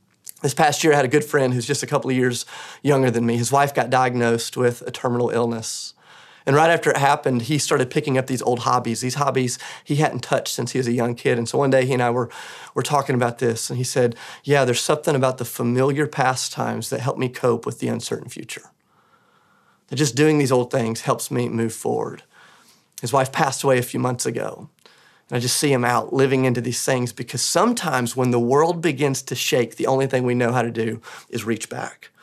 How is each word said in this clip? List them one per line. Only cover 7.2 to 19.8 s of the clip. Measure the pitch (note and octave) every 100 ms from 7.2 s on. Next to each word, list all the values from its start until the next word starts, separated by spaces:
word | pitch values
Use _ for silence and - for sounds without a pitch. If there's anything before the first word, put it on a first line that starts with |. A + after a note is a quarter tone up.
| C3+ B2
he | A#2 C#3
started | - C#3+ B2+
picking | D#3 C#3+ C3
up | C3
these | B2+
old | A#2+ A#2+
hobbies, | B2 B2 A#2 A2+
these | B2+
hobbies | D3 C#3 C3 B2 - - -
he | - D3
hadn't | D#3 B2
touched | - C3 -
since | - A#2+
he | B2+
was | A#2
a |
young | B2 A#2+
kid. | A#2 C3+ A#2+
And | A2+
so | -
one | C#3
day | C3 B2+
he |
and | B2+
I | A#2+
were, | A#2+ A#2 - - - -
were | -
talking | B2 D3 C3+
about | B2 A#2+ A#2+
this, | A#2+ A2 -
and | B2+
he |
said, | B2+ C#3 A#2+ - - -
"Yeah, | - C#3+ B2+
there's | A#2
something | - D#3 E3+ C#3
about | C3 B2+
the | A#2+
familiar | - A#2+ B2 C3+ C#3+ D3
pastimes | D3 C3 C3 - - A#2 A2+ A2+
that | A#2
help | A#2+ -
me | B2+
cope | - B2+ A#2
with | - B2
the | B2
uncertain | A#2 - A2+ -
future. | - - - - _ _ _ _ _ _ _ _ _ _ _